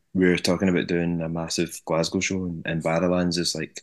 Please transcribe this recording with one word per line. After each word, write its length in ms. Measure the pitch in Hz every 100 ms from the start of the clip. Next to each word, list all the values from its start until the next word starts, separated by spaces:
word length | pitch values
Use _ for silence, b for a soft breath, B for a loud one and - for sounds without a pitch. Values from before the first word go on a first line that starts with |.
| _
we 140 | 92 92
were 100 | 87
talking 300 | - 87 95
about 180 | 90 -
doing 340 | 87 85 85
a 80 | 82
massive 520 | 82 82 - 82 -
Glasgow 360 | - 82 82 95
show, 240 | 92 95
and, 180 | 90 82 -
and 160 | 82
Barrowlands 540 | 80 82 87 90 87 85
is, 160 | 85
like, 280 | 80 78 -